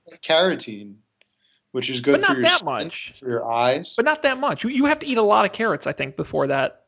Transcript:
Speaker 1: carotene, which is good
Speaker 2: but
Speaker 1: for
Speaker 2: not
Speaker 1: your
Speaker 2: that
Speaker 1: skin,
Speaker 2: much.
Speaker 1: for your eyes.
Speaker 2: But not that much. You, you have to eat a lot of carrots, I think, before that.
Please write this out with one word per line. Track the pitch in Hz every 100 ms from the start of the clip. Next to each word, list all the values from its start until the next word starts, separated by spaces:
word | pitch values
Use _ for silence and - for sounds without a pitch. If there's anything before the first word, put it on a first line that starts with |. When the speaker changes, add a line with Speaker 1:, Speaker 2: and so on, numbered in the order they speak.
| _ -
Speaker 1:
carotene, | - 160 185 143 120 104 101 104 _ _ _ _ _ _ _
which | 127 123
is | 127
good | 127
Speaker 2:
but | 139
Speaker 1:
for | 392
Speaker 2:
not | -
Speaker 1:
your |
Speaker 2:
that | 330 359
Speaker 1:
skin, | -
Speaker 2:
much. | 120 - - - -
Speaker 1:
for | 127
your | 117 113
eyes. | 117 123 139 180 -
Speaker 2:
But |
not | 269 302
that | 285 262
much. | 277 151
You, | 226
you | 254
have | 285 302
to | 294
eat | 240
a |
lot | 208 208
of | 202
carrots, | - 226 156 -
I |
think, | 147 135
before | - 151 - 139
that. | 135 131 -